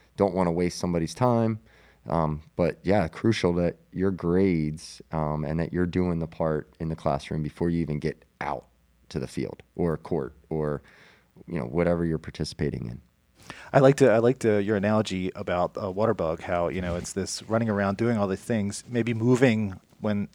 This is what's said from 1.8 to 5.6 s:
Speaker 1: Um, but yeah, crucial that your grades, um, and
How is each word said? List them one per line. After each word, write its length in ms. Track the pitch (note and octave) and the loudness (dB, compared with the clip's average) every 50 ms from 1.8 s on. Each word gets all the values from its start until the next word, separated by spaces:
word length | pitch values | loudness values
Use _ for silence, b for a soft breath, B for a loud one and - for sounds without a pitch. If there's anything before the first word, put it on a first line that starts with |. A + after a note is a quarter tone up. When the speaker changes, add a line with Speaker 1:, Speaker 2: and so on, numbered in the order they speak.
| b b b b b - | b b b b b -4
Speaker 1:
Um, 340 | G#1+ E2 D#2+ D#2 D#2 D2+ D#2 - _ | -2 0 0 0 -2 -4 -8 -10 _
but 220 | - F2 E2 - - - | -2 0 0 -2 -2 0
yeah, 220 | E2+ G2 G#2+ F2 D#2+ | 0 2 2 2 0
crucial 440 | - - - A2+ G#2+ - - F2+ F2 | -4 -2 0 0 0 2 2 0 2
that 220 | E2+ F2 E2+ - - _ _ - | 2 0 0 -2 -4 _ _ -6
your 180 | - F2+ G2 | -2 -2 -2
grades, 920 | F#2+ E2 - E2+ F2 F#2 G2 G2 F2+ D#2+ D#2 D2+ D#2 D#2+ - - - - - - - | -2 -2 0 0 2 4 4 4 4 2 0 -2 -4 -6 -10 -16 -20 -20 -14 -8 -4
um, 320 | D#2+ D#2 D2+ D2+ D2+ D2+ | -2 -2 -2 -2 -2 -4
and 160 | D2 D#2 D#2+ | -2 -2 -2